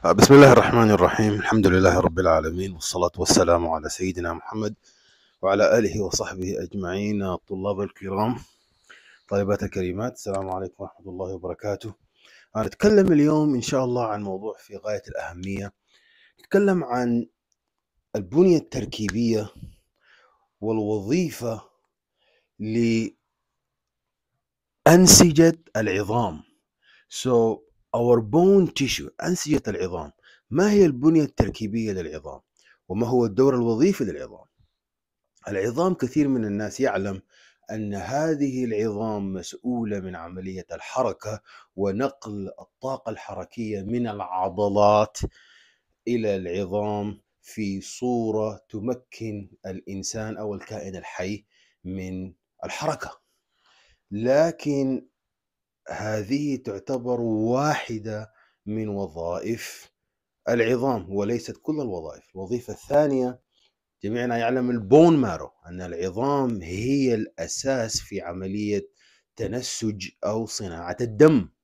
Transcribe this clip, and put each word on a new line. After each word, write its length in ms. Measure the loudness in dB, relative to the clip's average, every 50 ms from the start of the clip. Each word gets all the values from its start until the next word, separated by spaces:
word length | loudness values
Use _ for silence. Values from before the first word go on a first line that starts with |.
| 4 4
بسم 220 | 6 6 10 12 12
الله 180 | 12 12 12
الرحمن 400 | 12 10 8 6 4 6 6 6
الرحيم. 420 | 6 6 6 4 4 4 2 2 2
الحمد 340 | 0 0 2 2 4 4 6
لله 320 | 4 6 6 6 4 4
رب 200 | 2 0 0 0
العالمين، 520 | 2 4 4 2 2 -2 -4 -6 -6 -8
والصلاة 400 | -8 -10 -10 -8 -2 0 -2 -2 _ -2
والسلام 500 | -2 2 2 2 4 4 4 2 2 -2
على 220 | -4 -4 -6 -8
سيدنا 440 | -8 -6 -6 -6 -4 -4 -6 -6 -6
محمد 420 | -8 -10 -10 -8 -6 -6 -6 -8 _ _ _ _ _ _ _ _ _ _ _ _ _
وعلى 360 | 0 0 2 4 4 4 4 4
آله 240 | 2 0 -2 -4
وصحبه 640 | -6 -4 -4 -4 -6 -6 -8 -8 -8 -6 -6 -8 -8
أجمعين. 720 | -8 -8 -8 -6 -6 -6 -4 -4 -4 -4 -4 -4 -4 -6
طلاب 460 | -8 _ _ -10 -6 -4 -4 -4 -4
الكرام، 540 | -6 -8 _ -14 -12 -8 -4 -2 -2 -2 -2 -6 -8 _ _ _ _ _ _ _ _ _ -20 -20 _ _ _ _ _ _
طالبات 340 | -2 -2 0 0 -2 -2 -4
الكريمات، 500 | -6 -6 -4 -6 -4 -6 -6 -8 -8 -10
السلام 360 | -10 -10 -8 -8 -6 -6 -6
عليكم 340 | -8 -8 -8 -10 _ _ -16
ورحمة 260 | -16 _ _ _ -16
الله 240 | -12 -10 -10 -10 -10
وبركاته. 600 | -10 -10 -10 -12 _ -8 -8 -8 -8 -10 -16 -18 _ _ _ _ _ _ _ -20 -20 _ _ _
هنتكلم 560 | -6 -6 -6 -6 _ 2 4 6 6 6 6
اليوم 440 | 4 4 4 4 4 2 2 2 0
إن 60 | 0
شاء 220 | -2 -2 -2 -2 -2
الله 220 | 0 -2 -2 -2
عن 180 | -4 -4 -6 -6
موضوع 320 | -8 -8 -8 -8 -10 -12 -12
في 200 | -16 _ -18 -12
غاية 260 | _ -8 -8 -8 -8 -12
الأهمية. 680 | -14 -12 -12 -12 -12 -12 -10 -8 -8 -8 -8 -12 _ _ _ _ _ _ _ _ _ _ _ _ _ _
نتكلم 440 | _ _ 0 2 4 4 2 2 0
عن 440 | -2 -2 -2 0 0 0 0 -2 -4 _ _ _ _ _ _ _ _ _ _ _ _ _ _ _ _ _
البنية 420 | -8 -8 -4 2 4 6 6 6 4
التركيبية 920 | 0 -4 -8 -8 -8 -8 -8 -6 -6 -4 -2 -2 0 0 0 -2 -2 -6 -12 -18 -20 -20 -20 _ _ _ _ _ _ _ _ _ _ _ _ _ _ _ _ _
والوظيفة 1000 | -4 -4 -2 -2 -2 -2 -4 -4 -2 -2 -2 0 0 -2 -6 -8 -8 -8 -8 -8 -12 _ _ _ _ _ _ _ _ _ _ _ _ _ _ _ _ _ _ _ -8 -4 0 0 2 2 2 0 -2 -4 -8 _ _ _ _ _ _ _ _ _ _ _ _ _ _ _ _ _ _ _ _ _ _ _ _ _ _ _ _ _ _ _ _ _ _ 8
لأنسجة 720 | 8 10 10 10 10 10 8 8 8 8 6 6 6 2 _ _ _
العظام. 680 | -2 -2 0 0 -2 -2 0 0 0 0 -2 -4 -8 -14 _ _ _ _ _ _ _ _ _ _ _ _ _ -14 -8 -2
So, 340 | 2 4 4 4 4 2 -2 _ _ _ _ _ _ -4
our 260 | 0 4 4 4 4
bone 460 | 4 2 2 4 6 8 8 6 6 4
tissue، 420 | 0 -2 -2 -2 -2 -6 -8 -12 _ _ -4
أنسجة 380 | -4 -2 -2 0 0 0 0 0 -2
العظام. 440 | -4 -4 -4 -4 -4 -8 -10 -10 -14 _ _ _ _ _ _ _
ما 220 | 0 2 2 4
هي 140 | 6 6 6
البنية 380 | 4 4 4 2 4 4 4 2
التركيبية 680 | 0 _ 0 0 0 0 -8 -8 -6 -4 -4 -4 -4
للعظام؟ 500 | -4 -6 -6 -8 -10 -12 -14 -14 -18 -18 _ _ _ _ _ _ _ _ _ _
وما 200 | -4 -4 -2 0
هو 180 | 2 2 2
الدور 300 | 0 2 4 4 4 4
الوظيفي 480 | 2 2 0 2 2 2 2 2 0 -4
للعظام؟ 420 | -6 -6 -10 -12 -14 -16 -20 -20 _ _ _ _ _ _ _ _ _ _ _ _ _ _ _ _ _ _ _ _ -8
العظام، 460 | -4 -2 -2 -2 -2 0 0 0 0
كثير 340 | 0 -4 -2 0 0 0 2
من 180 | 2 0 0
الناس 340 | -2 -2 -4 -4 -6 -4 -2
يعلم 420 | -2 -2 0 -2 -4 -4 -6 -8 -12 _ _ _ _ _ _ _ _ _
أن 220 | -10 -8 -8 -8 -8
هذه 720 | -8 -8 -6 -4 -2 0 0 0 0 -2 -2 -2 -4 -4
العظام 680 | -2 -2 -2 -2 -2 -2 -4 -4 -4 -4 -4 -6 -6 -6
مسؤولة 680 | -8 -10 -12 -16 -10 _ -4 -4 -4 -4 -4 -6 -6
من 160 | -6 -8 -12
عملية 500 | -12 -14 -14 -14 -12 -12 -10 -10 -12 -12 _
الحركة 680 | -14 -14 -14 -8 -4 -2 -2 -2 -2 -6 -10 -12 -12 -12 _ _ -20 -20 -20 _ _
ونقل 760 | -4 -4 -4 -2 -2 -4 -4 -6 _ -14 -12 -10 -10 -10 -10 -12 -16
الطاقة 500 | -20 _ _ _ -10 -8 -8 -8 _ -10
الحركية 720 | -12 -12 -12 -14 -12 -12 -12 -14 _ -10 -8 -8 -6 -8
من 260 | -6 -6 -4 -4 -4 -4
العضلات 1120 | -6 -8 -10 -8 -6 -4 -4 -4 -2 -2 -2 0 4 6 6 8 8 6 4 2 _ -8 -8 -8 _ _ _ _ _ _ _ _ _ _ _ _ _ _ _ -4
إلى 280 | -2 -2 0 -2 -2
العظام 840 | -4 -4 -6 -4 -4 -4 -4 -4 -4 -4 -2 -4 -4 -4 -6 -8 -12 _ _ _ _
في 400 | _ -18 -10 -8 -6 -6 -6 -6
صورة 760 | -10 -12 -14 -6 -4 -2 -2 -2 -2 -2 -2 -2 -2 -4 -6 -10 _ _
تمكن 800 | -12 -10 -6 -6 -6 -8 _ _ -16 -12 -10 -10 -10 -10 -12 -16 _ _ _
الإنسان 720 | -12 -12 -12 -12 -12 -12 -10 -10 -10 -10 -8 -8 -10 -10 -10
أو 160 | -8 -8 -10
الكائن 420 | -10 -12 -14 -14 -12 -12 -12 -12
الحي 500 | -14 -14 -14 -12 -10 -8 -8 -8 -8 _ _ _ _ _ _ _ _ _
من 500 | -12 -10 -10 -8 -8 -8 -10 -10 -12 -14 _ _ _ _ _ -14
الحركة. 560 | -12 -10 -6 -4 -4 -4 -6 -8 -16 -16 _ _ _ _ _ _ _ _ _ _ _ _ _ _ _ _ _ _ _
لكن 960 | -10 -6 -2 2 2 4 2 2 0 -6 -6 -4 -2 0 0 -2 -2 -4 -6 _ _ _ _ _ _ _ _ _ _ _ _ _ _ _ _ -16
هذه 640 | -12 -8 -6 -4 -4 -4 -4 -4 -4 -4 -2 -2 -4
تعتبر 680 | -4 -6 -8 -10 -10 -8 -6 -6 -6 -4 -4 -4 -2
واحدة 1120 | -2 -2 -2 0 0 0 0 0 0 0 -2 -2 -4 -8 -10 -10 -8 -10 -10 -10 -12 -14 _ _ _ _ _ _ _
من 240 | -8 -6 -6 -6 -6
وظائف 1000 | -6 -6 -6 -8 -8 -8 -8 -6 -6 -6 -6 -6 -8 -8 -8 -16 -16 -18 -20 _ _ _ _ _ _ _ _ _ _ _ _ -2
العظام 640 | 0 0 2 2 2 0 0 0 -2 -2 -4 -6 -4
وليست 420 | -4 -2 -2 -2 -4 -6 -8 -14 -12
كل 200 | _ -6 -6 -4
الوظائف. 420 | -4 -6 -8 -8 -10 -12 -14 -16 _ _ _
الوظيفة 380 | -14 -8 -6 -6 -6 -6 -8 -14
الثانية، 680 | -14 -10 0 2 2 2 2 2 0 0 -2 -4 -8 _ _ _ _ _ _ _ _ _ _ _ _ -8
جميعنا 340 | -6 -4 -4 -2 -2 -2 0
يعلم 320 | 0 0 0 0 -2 -2
البون 480 | -2 -4 0 4 6 8 8 8 6 4
مارو، 340 | 2 0 -4 -6 -10 -14 _ _ _ -18
أن 140 | -14 -14
العظام 800 | -12 -10 -8 -6 -8 -6 -6 -4 -4 -2 -2 -2 -2 -4 -6 -8
هي 520 | -10 -10 -8 -6 -4 -2 -2 0 0 0 0
الأساس 840 | -2 -2 -6 _ -12 -10 -10 -10 -8 -6 -4 -4 -4 -4 -6 -6 -8
في 220 | -10 -8 -12 -10
عملية 680 | -10 -10 -10 -10 -8 -8 -6 -6 -4 -2 -2 -4 -4 -6 _ _ _ _ _ _ _ _ _
تنسج 760 | _ -8 -6 -6 -6 -8 -8 -10 -6 -6 -6 -6 -6 -10 -16 _ _ -6
أو 200 | -4 -4 -4 -6
صناعة 520 | -6 -8 -10 -10 -10 -12 -10 -10 -10 -6 -6
الدم. 480 | -6 -8 4 6 6 8 8 4 0 -2 _ _